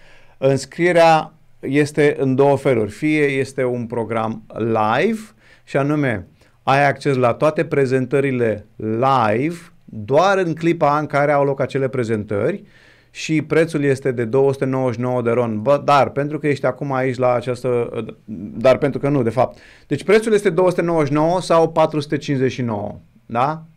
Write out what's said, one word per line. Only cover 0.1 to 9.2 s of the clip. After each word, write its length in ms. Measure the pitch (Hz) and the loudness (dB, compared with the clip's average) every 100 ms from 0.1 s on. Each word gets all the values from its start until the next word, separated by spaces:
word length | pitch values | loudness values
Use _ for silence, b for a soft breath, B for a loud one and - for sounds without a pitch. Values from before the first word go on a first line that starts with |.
| b b b | b b b
înscrierea 960 | 135 135 - - 170 170 165 160 - - _ - | 0 0 -2 -2 2 6 6 4 0 -12 _ -12
este 560 | 117 143 147 151 147 - | -2 0 0 2 2 2
în 160 | 135 131 | 0 2
două 220 | 139 139 | 4 2
feluri. 340 | 139 120 104 | 2 0 0
Fie 340 | - 156 156 143 | -2 -2 2 0
este 380 | 135 131 - | 0 -4 -2
un 220 | 127 123 117 | -4 -4 -6
program 580 | 120 110 113 113 110 - - | -6 -4 -4 -4 -6 -10 -6
live, 640 | 113 110 107 120 196 220 - _ b b | -2 0 2 2 0 -2 -8 _ b b
și 140 | - 143 | -6 -2
anume 500 | 139 151 139 104 87 b b b | 0 0 0 -2 -8 b b b
ai 240 | - 135 143 | 0 2 2
acces 280 | 135 151 131 | 2 -2 2
la 180 | 123 | 2
toate 320 | 113 151 156 151 | 2 0 0 -2
prezentările 1000 | 143 135 131 123 143 139 127 117 101 - - | 0 0 0 0 0 0 0 -2 -2 -8 -10
live, 800 | 107 113 131 131 | -6 0 2 2